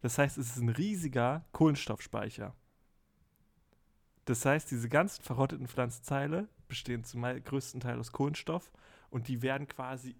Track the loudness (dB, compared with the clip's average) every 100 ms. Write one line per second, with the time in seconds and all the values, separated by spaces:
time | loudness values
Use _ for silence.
0 | 0 4 2 2 -4 0 0 2 0 0
1 | 0 2 2 2 -2 6 6 6 0 -6
2 | -6 -6 -4 -6 -10 -10 _ _ _ _
3 | _ _ _ _ _ _ _ _ _ _
4 | _ _ -2 2 4 4 2 -4 2 4
5 | 4 0 -4 2 2 0 -4 -2 -2 -2
6 | -2 0 0 -2 -4 -10 -12 -8 -4 -4
7 | -4 -4 -2 -4 -2 -2 -2 -4 -4 -4
8 | -4 0 0 0 -2 -4 -4 -18 -20 -20
9 | -8 -6 -4 -2 0 0 -4 -8 -8 -8
10 | -10